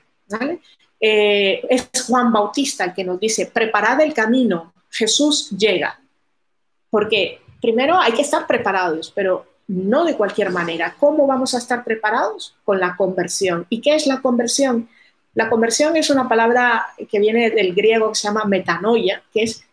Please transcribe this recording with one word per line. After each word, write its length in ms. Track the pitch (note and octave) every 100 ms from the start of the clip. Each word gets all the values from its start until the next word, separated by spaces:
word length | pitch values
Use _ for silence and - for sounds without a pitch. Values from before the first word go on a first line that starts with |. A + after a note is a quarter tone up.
| _ _ -
¿vale? 320 | A3 C#4 F4 _ _ _ -
Eh, 640 | A3 G#3+ G#3 G3+ G3 - -
es 200 | B3+ - - B3
Juan 240 | B3 A#3+
Bautista 540 | A3 G#3 C#4+ C4+ - F3+
el 80 |
que 100 | F#3
nos 160 | F3+ F3+
dice, 260 | A3 A3 -
"Preparad 560 | A3+ A3 G#3 G#3+ C4+
el 120 | D4+
camino, 600 | A#3 A3 C4 A#3 E3+ E3 _ _
Jesús 640 | - G#3+ - D4 D4+ -
llega". 480 | F#3 G#3+ F#3 C#3+ - _ _ _ _ _ _ _ _ _
Porque 520 | G#3+ G#3 G#3+ F3 - - -
primero 380 | A#3 A3+ C#4 F#4
hay 140 | A#3
que 80 | A#3
estar 260 | D4 D#4 -
preparados, 640 | - G3+ F#3+ F3+ D#3+ -
pero 320 | - F#3+ F#3 - _ -
no 380 | F#3 F#3+ C#4 E4+
de 100 | -
cualquier 340 | G3+ - F#3+
manera. 440 | F3+ E3+ E3 E3+ -
¿Cómo 300 | D4 D4+ C#4
vamos 260 | C4 C4
a 40 | B3
estar 260 | - A#3+
preparados? 720 | - A3 G#3+ A#3+ G4+ G4+ - _
Con 160 | - F#3+
la 160 | F3+ F3+
conversión. 680 | F#3 F#3 E3+ - F#3+ E3+ -
¿Y 120 | A3+
qué 140 | C#4+ D4+
es 120 | C#4
la 140 | C4
conversión? 680 | C4 A#3+ A#3 - C4+ A#3 A#3 _ _ _ _
La 160 | A3+ A3+
conversión 480 | A#3 A#3 A3+ D4+ D#4+
es 120 | D4+
una 200 | C#4 A#3+
palabra 560 | A3+ A3+ B3 B3 A3+ - - -
que 100 | G#3
viene 300 | G#3+ A#3 A3+
del 260 | A3+ F#3+ F3+
griego 340 | G#3+ A3+ A3
que 60 | G#3+
se 120 | G#3
llama 180 | G#3+ G#3
metanoia, 800 | F#3+ F3+ E3 G#3 A#3 F#3 - -
que 100 | G#3+
es, 200 | A3+ - _